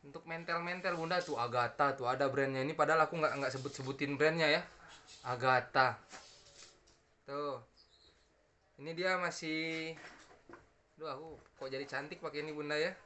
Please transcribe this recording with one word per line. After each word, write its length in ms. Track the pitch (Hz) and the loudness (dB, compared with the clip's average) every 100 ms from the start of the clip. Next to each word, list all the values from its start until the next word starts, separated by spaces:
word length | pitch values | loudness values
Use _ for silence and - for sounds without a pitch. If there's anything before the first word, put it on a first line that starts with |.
Untuk 240 | 143 160 165 | -16 -16 -8
mentel-mentel 640 | 165 170 170 170 180 190 | -8 -2 -2 -2 -2 -2
Bunda, 320 | 170 165 180 | -2 0 0
tuh 160 | 165 123 | 0 -2
Agatha, 560 | 120 123 120 - 143 135 | 2 2 0 2 2 2
tuh 80 | |
ada 240 | 123 131 139 | 0 2 2
brandnya. 320 | 139 135 131 | 2 0 0
Ini 160 | 139 160 | -2 2
padahal 320 | 147 160 156 | 4 6 4
aku 80 | 170 | 4
nggak, 160 | 151 | 0
nggak 200 | 139 139 131 | 2 -2 -2
sebut-sebutin 640 | 135 - 131 135 143 139 | -8 -6 -6 -4 -2 4
brandnya 400 | 156 165 151 165 | 4 6 4 4
ya. 20 | 175 - - - - - | 0 -16 -20 -20 -20 -12
Agatha. 720 | 123 123 131 127 - 139 131 110 - - - - - - - _ _ _ _ _ | -6 0 4 4 4 4 4 2 -14 -20 -20 -20 -20 -20 -20 _ _ _ _ _
Tuh. 400 | - 143 147 123 117 _ _ _ - _ _ _ _ _ _ - | -10 -6 -4 -6 -12 _ _ _ -20 _ _ _ _ _ _ -14
Ini 80 | 147 | -10
dia 240 | 165 185 185 | -2 0 0
masih, 800 | 175 - 160 160 160 160 160 160 - - - - - - _ _ _ - | -2 -4 -4 -2 -2 -4 -6 -10 -16 -20 -20 -20 -20 -20 _ _ _ -12
Duh, 80 | 156 | -10
aku 320 | 135 160 127 - _ | -10 -12 -16 -20 _
kok 160 | 135 | -6
jadi 160 | 135 139 | -6 -4
cantik 320 | 135 147 - | -6 -6 -8
pakai 240 | 160 143 | -6 -6
ini 80 | 151 | -6
Bunda 240 | 151 147 151 | -6 -2 0
ya. 160 | 170 185 | 0 -4